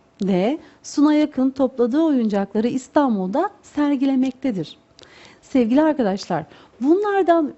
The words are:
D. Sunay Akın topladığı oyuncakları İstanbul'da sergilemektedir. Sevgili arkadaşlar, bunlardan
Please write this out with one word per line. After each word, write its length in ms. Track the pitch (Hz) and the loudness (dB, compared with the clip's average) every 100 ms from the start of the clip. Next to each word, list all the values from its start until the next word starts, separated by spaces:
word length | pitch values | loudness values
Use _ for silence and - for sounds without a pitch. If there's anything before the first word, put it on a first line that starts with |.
| _ - | _ -8
D. 360 | 190 180 208 330 - - | -2 0 0 -2 -10 -20
Sunay 400 | - - 302 302 | -8 0 2 4
Akın 280 | 302 262 262 | 0 0 -2
topladığı 520 | 262 254 254 240 285 | 0 -2 0 0 0
oyuncakları 640 | 330 262 220 202 196 214 220 | 0 0 0 -2 -2 -2 -2
İstanbul'da 840 | 254 - 311 277 202 185 247 415 - | -4 -2 0 0 0 -2 -2 -4 -8
sergilemektedir. 1160 | - 294 294 277 269 269 262 - 269 190 151 - _ _ - - - - | -10 -4 -2 0 0 0 -2 -4 -6 -4 -8 -14 _ _ -20 -20 -20 -20
Sevgili 400 | - 269 220 262 | -2 0 2 2
arkadaşlar, 600 | 311 285 208 196 - 160 156 - - - | 2 2 -2 -4 -4 -6 -6 -16 -20 -4
bunlardan 720 | 262 370 415 392 349 339 285 | 0 2 2 0 2 2 0